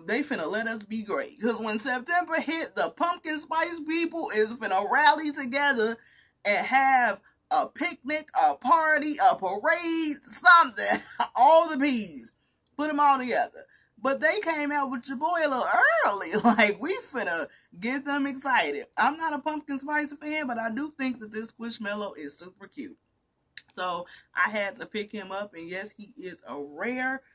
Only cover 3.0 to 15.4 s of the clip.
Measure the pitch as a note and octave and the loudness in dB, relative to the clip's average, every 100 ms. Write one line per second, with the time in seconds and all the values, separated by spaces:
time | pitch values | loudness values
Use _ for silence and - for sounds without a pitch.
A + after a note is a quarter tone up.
3 | D#4+ F4+ E4 D4+ - D#4+ E4+ E4+ D4+ E4 | -2 -2 -4 -6 -4 -2 -2 -4 -4 -2
4 | E4+ E4 - G#3 G#3+ A#3+ G#3 F#3+ G3+ C4 | -2 -4 -4 0 0 -2 -2 0 2 4
5 | D4+ D4+ D#4 D4 C4+ C#4 C#4+ B3 A3 A3+ | 6 6 2 -4 -4 0 2 2 0 -2
6 | _ _ _ _ G3+ G3 - C4 C4+ C4 | _ _ _ _ 0 0 2 4 6 4
7 | A#3 G3 _ _ - - - - D#4+ - | 4 0 _ _ -2 0 0 -4 -6 -6
8 | B3 D4+ D4+ - D#3 C#3+ B3 E4 D#4 D4+ | -6 -6 -4 2 2 2 2 4 4 2
9 | D4+ D4 F#3+ - F#3 G3+ C#4 E4+ E4+ E4 | 0 2 4 4 0 -2 0 0 0 -2
10 | D#4 C#4+ - - E4+ F4 D4+ G#3 G3+ G#3 | -4 -6 -12 2 8 8 8 2 -2 -2
11 | - - A#3+ - C4 E4 E4 D4 C#4+ B3 | -2 -4 -2 6 8 8 6 2 0 0
12 | F#3+ C#3+ A2+ _ _ _ _ - D4+ D4 | -4 -12 -20 _ _ _ _ -6 -2 4
13 | D4 C4+ B3+ F3 A#2 - - _ _ _ | 4 4 2 0 -2 -6 -20 _ _ _
14 | A#3+ C4+ D#4 G4 E4+ D#4 D4 D4 C4+ B3+ | -2 0 2 0 -2 -2 -2 -2 -2 -6
15 | - C4 D#4 F4 | -8 -4 -2 0